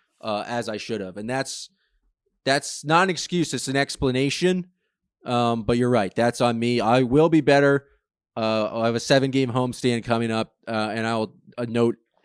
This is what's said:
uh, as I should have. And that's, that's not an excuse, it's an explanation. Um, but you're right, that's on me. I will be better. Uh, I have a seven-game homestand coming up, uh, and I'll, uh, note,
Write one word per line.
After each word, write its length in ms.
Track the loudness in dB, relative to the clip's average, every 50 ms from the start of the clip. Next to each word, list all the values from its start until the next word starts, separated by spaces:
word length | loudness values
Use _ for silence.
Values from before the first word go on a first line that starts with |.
| _ _ _ _
uh, 240 | -8 -6 -6 -6 -6
as 220 | -6 -6 -6 -6 -6
I 80 | -8 -8
should 220 | -8 -6 -6 -6
have. 160 | -6 -8 -10
And 120 | -10 -8 -6
that's, 400 | -4 -4 -4 -6 -8 -14 -14 -18 _ _ _ _ _ _ _ _ _ _ _ _ _ _ -2
that's 400 | 0 0 0 -2 -6 -12 -8 -2
not 200 | 0 2 2 2
an 60 | 2
excuse, 420 | 0 -4 -6 -4 -2 -2 -2 -2 -4
it's 140 | -6 -6 -4
an 80 | -2
explanation. 920 | -2 -2 -2 -4 -4 -2 0 0 0 0 -2 0 0 0 0 0 0 -4 -10 _ _ _ _ _ _ _ _ _ _ -8
Um, 400 | -4 -2 0 0 0 0 -2 0
but 120 | 0 0
you're 140 | 2 2 4
right, 240 | 4 2 2 0 0
that's 260 | 0 0 2 2 2
on 180 | 0 0 0 0
me. 220 | 0 0 0 2
I 220 | 2 4 4 4
will 260 | 4 4 4 4 4 6
be 120 | 4 4
better. 460 | 4 6 6 6 6 4 4 2 -2 _ _ _ _ _ _ _ _ _ -8
Uh, 320 | -4 -2 0 0 0 -2 -2 -2 -2
I 60 | 0
have 80 | 0 0
a 60 | 0
seven-game 500 | 0 2 2 4 4 2 0 0 0 0
homestand 540 | 0 0 -2 -2 -2 -2 -2 0 0 0 0
coming 260 | -2 0 0 0 -2
up, 240 | -2 -4 -4 -6 _ _ -10 -6
uh, 240 | -4 -4 -4 -4 -4
and 120 | -4 -4
I'll, 280 | -2 -2 -4 -4 -6 -8 _ _ -16 -10 -8
uh, 80 | -6 -2
note, 280 | 0 2 2 2 0 -2 _ _ _ _ _